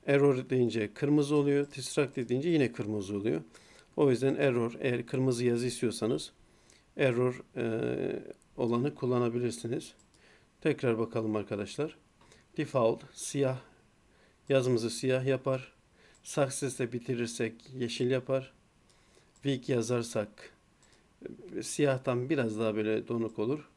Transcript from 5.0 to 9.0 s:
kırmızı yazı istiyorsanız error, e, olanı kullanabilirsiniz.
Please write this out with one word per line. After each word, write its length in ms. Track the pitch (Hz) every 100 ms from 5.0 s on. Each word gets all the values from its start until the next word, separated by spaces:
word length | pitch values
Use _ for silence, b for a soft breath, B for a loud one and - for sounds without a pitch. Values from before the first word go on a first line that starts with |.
| 120
kırmızı 400 | 135 131 120 120
yazı 200 | 120 123
istiyorsanız 680 | 117 120 101 107 147 - _ b b b b b -
error, 460 | 139 120 127 127 - -
e, 680 | 117 113 123 127 - - - - _ -
olanı 380 | 120 120 139
kullanabilirsiniz. 960 | 143